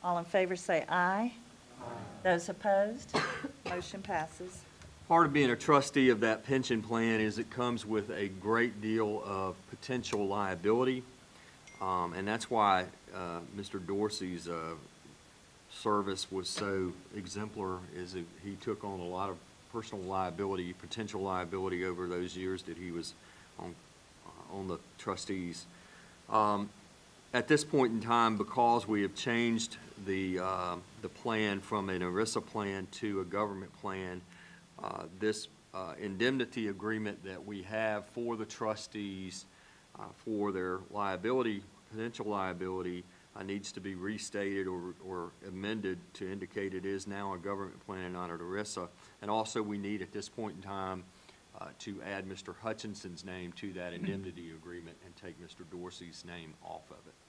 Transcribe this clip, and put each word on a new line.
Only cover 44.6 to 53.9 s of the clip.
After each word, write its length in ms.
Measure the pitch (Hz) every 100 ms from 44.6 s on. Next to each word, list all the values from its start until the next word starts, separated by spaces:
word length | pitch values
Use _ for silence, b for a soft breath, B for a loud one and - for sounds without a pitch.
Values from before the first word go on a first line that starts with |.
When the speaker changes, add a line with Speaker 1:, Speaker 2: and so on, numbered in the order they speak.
| 92
Speaker 2:
or, 280 | 90 90 87 95
or 240 | 90 87 - 98
amended 500 | 92 101 110 98 90 85
to 160 | - 95
indicate 440 | 101 92 107 98
it 100 | 92
is 220 | 95 98 98
now 280 | 98 98
a 40 | 90
government 460 | 98 98 98 - -
plan 180 | 95
and 80 | 90
not 160 | 90 90
an 80 | 85
erisa. 500 | 85 98 107 95 87 B B B
And 80 | 104
also 320 | 110 110 117
we 160 | 104 101
need 240 | 101 104
at 100 | 90
this 160 | 104 -
point 280 | - 107 85
in 60 |
time, 420 | 98 98 95 92 92 B B B B -
uh, 100 | - -
to 200 | - 98 98
add 200 | 98 95
Mister 280 | 92 - 90
Hutchinson's 640 | 113 110 110 101 95 82
name 280 | 95 92 87
to 200 | - 101
that 200 | 90 87